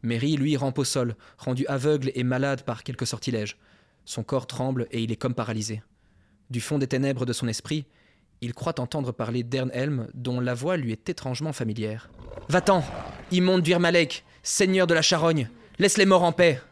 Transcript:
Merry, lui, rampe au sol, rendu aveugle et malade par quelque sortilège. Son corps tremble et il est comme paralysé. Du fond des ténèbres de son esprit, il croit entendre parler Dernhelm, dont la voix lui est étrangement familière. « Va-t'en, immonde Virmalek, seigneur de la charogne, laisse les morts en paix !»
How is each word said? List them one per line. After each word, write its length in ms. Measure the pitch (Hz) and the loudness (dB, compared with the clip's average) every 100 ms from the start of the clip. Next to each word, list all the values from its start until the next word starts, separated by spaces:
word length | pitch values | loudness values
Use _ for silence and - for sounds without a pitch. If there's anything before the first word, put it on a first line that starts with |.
Merry, 320 | 117 117 139 151 | -2 0 0 2
lui, 220 | 139 143 | 2 0
rampe 220 | 135 131 | 0 -2
au 40 | |
sol, 320 | 131 139 120 110 - _ | -2 0 -2 -4 -14 _
rendu 280 | - 127 143 | -6 -4 -2
aveugle 440 | 135 143 151 131 | 0 0 0 0
et 100 | 127 | -2
malade 400 | 127 127 139 131 | -2 0 0 -2
par 200 | - 113 | -6 -8
quelque 220 | - 127 123 | -8 -6 -6
sortilège. 520 | 113 - 117 104 - _ _ _ _ | -6 -4 -4 -4 -8 _ _ _ _
Son 200 | - - | -12 -10
corps 240 | 110 135 127 | -4 -4 -4
tremble 400 | - 131 131 117 | -6 -4 -2 -4
et 100 | 120 | -4
il 100 | 113 | -4
est 40 | 110 | -4
comme 160 | 127 | -4
paralysé. 480 | 120 113 110 107 107 - _ _ _ _ _ _ | -4 -4 -4 -6 -8 -12 _ _ _ _ _ _
Du 120 | 123 | -8
fond 160 | - 151 | -2 -2
des 100 | 131 | 0
ténèbres 380 | 135 139 127 123 | 0 0 -2 -2
de 80 | |
son 140 | 117 120 | -2 -2
esprit, 380 | 110 - 156 139 _ _ _ _ _ | -4 -4 -6 -6 _ _ _ _ _
il 120 | 120 | -10
croit 260 | - - 160 | -6 -4 -4
entendre 320 | 156 156 127 | -4 -4 -6
parler 320 | 117 113 120 | -4 -4 -2
Dernhelm, 640 | 120 131 127 123 139 139 113 | -2 -2 -2 -2 -2 -2 -6
dont 260 | - 123 123 | -8 -4 -2
la 140 | 123 | -2
voix 240 | 120 147 180 | -2 -2 -2
lui 140 | 123 | -2
est 180 | 110 - | -6 -6
étrangement 440 | 170 131 127 156 | -6 -6 -6 -6
familière. « 560 | 147 113 110 107 113 - - - - - | -4 -4 -4 -6 -6 -12 -20 -16 -16 0
Va-t'en, 340 | 175 180 185 139 - - - - | 2 4 2 2 -8 -12 -16 -2
immonde 340 | 180 180 185 160 | 2 4 4 4
Virmalek, 580 | 175 175 170 165 - _ - | 4 6 4 2 -2 _ -12
seigneur 440 | - - 190 190 180 | -4 2 4 4 4
de 60 | |
la 80 | 165 | 4
charogne, 480 | 156 170 165 160 117 - - - | 4 4 4 2 -2 -8 -20 2
laisse 180 | 196 208 | 2 6
les 80 | 196 | 6
morts 180 | 185 | 6
en 80 | 175 | 6
paix !» 300 | 165 175 139 - | 4 4 4 -6